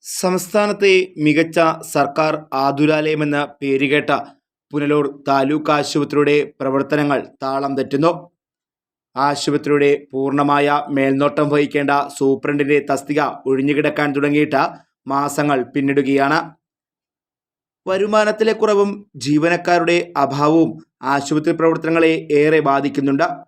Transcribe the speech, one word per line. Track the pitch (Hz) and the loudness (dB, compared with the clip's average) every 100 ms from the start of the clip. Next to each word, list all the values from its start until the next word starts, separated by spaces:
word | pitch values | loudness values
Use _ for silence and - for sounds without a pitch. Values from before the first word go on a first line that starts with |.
സംസ്ഥാനത്തെ | - - 185 180 180 214 208 202 196 185 185 - | -12 -4 -2 -2 -2 -2 0 0 2 4 0 -2
മികച്ച | 151 147 165 165 165 160 - | 0 2 2 2 2 0 -6
സർക്കാർ | 151 139 143 156 151 156 | -2 -2 0 -2 -2 -6
ആതുരാലയമെന്ന് | 135 139 139 151 156 156 156 151 147 143 - | -2 -2 2 2 2 0 -2 -2 -2 -4 -6
പേരുകേട്ട | 143 135 139 147 143 139 - _ _ _ _ | -2 0 2 0 0 -4 -4 _ _ _ _
പുനലൂർ | 147 143 147 139 143 | -6 0 0 0 -6
താലൂക്ക് | - 139 135 151 151 | -2 0 2 -2 0
ആശുപത്രിയുടെ | 151 143 156 143 147 147 147 143 - | 0 0 -2 -2 0 2 2 0 -6
പ്രവർത്തനങ്ങൾ | 135 135 135 151 147 135 - _ | -4 -2 -2 0 0 -2 -4 _
താളം | 135 135 139 | -6 -4 -4
തെറ്റുന്നു. | 135 131 139 165 170 - _ _ _ _ _ _ _ _ 127 | -4 -4 0 0 0 -10 _ _ _ _ _ _ _ _ -2
ആശുപത്രിയുടെ | 139 190 - 147 147 147 143 143 - | -2 0 -2 -2 0 2 2 2 -2
പൂർണ്ണമായ | 131 135 139 143 143 143 147 147 | -6 -2 0 2 2 2 0 -2
മേൽനോട്ടം | 143 135 135 143 143 147 | -2 0 2 0 0 0
വഹിക്കേണ്ട | 147 147 147 143 143 139 | 2 0 -2 0 0 -2
സൂപ്രണ്ടിന്റെ | - 135 135 147 143 143 147 139 | -2 0 0 -2 -2 2 0 0
തസ്തിക | 165 - 147 139 - 131 | -4 -2 -2 -2 -4 -2
ഒഴിഞ്ഞുകിടക്കാൻ | 135 139 143 147 147 147 | -2 0 0 0 0 -2
തുടങ്ങിയിട്ട് | 139 143 147 151 135 165 - _ _ - | 0 0 0 0 0 -2 -6 _ _ -6
മാസങ്ങൾ | 139 143 139 147 139 120 | -2 -2 -2 0 0 -2
പിന്നിടുകയാണ്. | 143 139 139 135 139 139 156 160 - _ _ _ _ _ _ _ _ _ _ _ _ - | -2 0 0 2 0 2 -2 -4 -16 _ _ _ _ _ _ _ _ _ _ _ _ -4
വരുമാനത്തിലെ | 190 208 214 214 214 220 | -2 2 2 2 2 0
കുറവും | 220 220 202 202 202 - 143 | 2 2 2 0 -2 -14 -12
ജീവനക്കാരുടെ | 123 147 160 175 175 175 165 175 170 147 | 0 0 2 0 2 0 2 0 0 -2
അഭാവവും | 139 135 147 165 160 - - _ 127 | 0 2 2 4 2 -2 -18 _ -2
ആശുപത്രി | 139 139 151 156 | -2 -2 -2 -2
പ്രവർത്തനങ്ങളെ | 165 165 160 165 165 160 160 160 | 0 0 0 -2 2 2 0 0
ഏറെ | 147 151 156 | 2 4 2
ബാധിക്കുന്നുണ്ട്. | 151 139 143 139 139 139 170 - | 2 0 0 -2 0 0 -2 -4